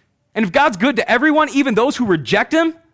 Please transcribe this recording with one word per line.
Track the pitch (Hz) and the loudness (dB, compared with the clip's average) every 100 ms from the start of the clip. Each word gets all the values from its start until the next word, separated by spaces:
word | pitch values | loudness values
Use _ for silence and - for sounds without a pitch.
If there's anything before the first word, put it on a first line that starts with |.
| _ _ _ | _ _ _
And | - | -4
if | 214 | -2
God's | 208 294 190 | 2 0 0
good | 247 233 | -2 -2
to | - | -2
everyone, | 233 302 302 302 | 0 2 2 0
even | 262 277 | 0 0
those | 214 254 294 | 0 0 -2
who | |
reject | 240 170 135 202 233 | -2 -2 0 -2 0
him, | 320 330 320 _ | 0 0 -4 _